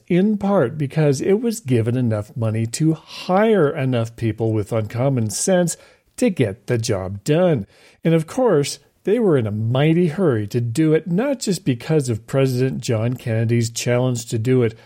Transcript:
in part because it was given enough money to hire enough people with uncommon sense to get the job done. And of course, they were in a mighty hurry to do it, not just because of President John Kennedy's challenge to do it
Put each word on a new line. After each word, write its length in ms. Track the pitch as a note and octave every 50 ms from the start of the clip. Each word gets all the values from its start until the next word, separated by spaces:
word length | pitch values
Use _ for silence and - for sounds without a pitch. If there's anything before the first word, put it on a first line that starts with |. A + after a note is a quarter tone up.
| _
in 320 | - F3 F3 F#3+ A3 G#3+ G3+
part 400 | G3+ G3 G3+ F#3+ C3+ A2+ - D3+
because 420 | D3 C3+ - D#3 D#3 D3 C3+ C3
it 200 | - - F#3+ A3
was 180 | B3 A#3 G#3+ -
given 380 | - B2+ B2+ A2+ G#2+ A#2+ A#2+
enough 380 | C3 B2+ A2+ A2 G#2 G2+ - -
money 280 | B2+ A2+ A2 G#2+ A2+ A2+
to 280 | A#2 - - D#3 D#3
hire 760 | D#3+ - - - - - - - F3+ G3 A3 A3+ A3 G3 D3+ C#3
enough 440 | D#3 D#3+ C3+ C3 B2+ A#2 A2+ A#2 -
people 380 | - A#2 A2 G#2+ A2 A2+ A2+
with 200 | A2 G#2+ G2 -
uncommon 580 | A#2+ A2 G#2+ G#2 - A#2 C3 C#3+ C#3 B2 A2 G#2+
sense 460 | - - - G3 F#3 F3+ F3+ E3 - - - - _ _ _ _ _
to 140 | - B3+ B3
get 380 | F#3 - B2 G2+ G2 - _ -
the 100 | B2 A#2
job 460 | A2+ A#2 G#2 F#2 F#2+ F#2 G2 G2+ -
done. 420 | - D3+ E3+ F#3 F3 D#3 A#2 G2 - _ _ - - _ _ -
And 100 | E3+ E3
of 140 | E3 D#3 -
course, 500 | - C4 B3+ A3+ F3+ C#3+ C#3+ C#3 - - _ _ _ _ -
they 160 | F3+ G#3 B3
were 180 | A3+ F#3+ D3+ C3
in 80 | A2+
a 60 | G#2
mighty 560 | G#2 G#2+ A2 A2+ B2 C3 D3 D#3+ D#3+ F3 F3+ D#3+
hurry 400 | C#3+ G3 G3 D#3 A#2+ G#2+ G#2 G2+
to 120 | - B2
do 320 | A#2+ A#2+ A2+ D#3 D#3+ D#3
it, 140 | D3+ D#3+ D#3
not 320 | F3+ E3+ F#3 B3 D4 C#4 -
just 260 | - A3 F3+ D#3+ -
because 440 | - B2+ A2+ - - D#3+ D#3 C3 B2
of 180 | A2+ G#2+ -
President 540 | - - C3+ C3+ C3+ B2+ B2 C3 C3 C#3 C#3
John 340 | B2+ - A#2+ G#2+ A2 A#2+ B2+
Kennedy's 560 | - - A#2+ A2 A2 A#2 A2+ A#2 A#2+ A#2 A#2
challenge 560 | A#2 - - B2+ A#2+ B2 B2+ B2+ B2 A#2 -
to 100 | - B2
do 280 | A2+ A2 C3 C3 B2+ A#2+
it 120 | A2 - - -